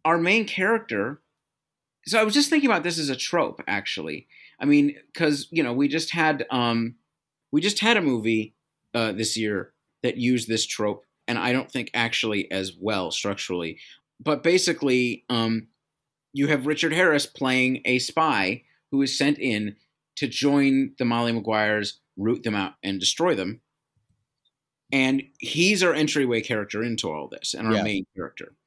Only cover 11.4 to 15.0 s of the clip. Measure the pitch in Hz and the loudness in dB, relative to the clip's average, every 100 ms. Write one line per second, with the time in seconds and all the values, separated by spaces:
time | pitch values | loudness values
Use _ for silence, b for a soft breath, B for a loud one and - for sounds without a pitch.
11.4 | 110 127 - 131 113 120 117 - 113 104 | 0 0 -2 -6 -4 -2 -2 0 -2 -2
12.4 | - 95 95 87 101 101 87 - 104 98 | -2 -4 -6 -6 -4 -2 -2 -4 -4 -4
13.4 | - 90 82 80 B B _ - 151 147 | -4 -4 -6 -10 B B _ -8 -4 0
14.4 | 165 180 180 160 139 127 | 2 2 2 0 2 2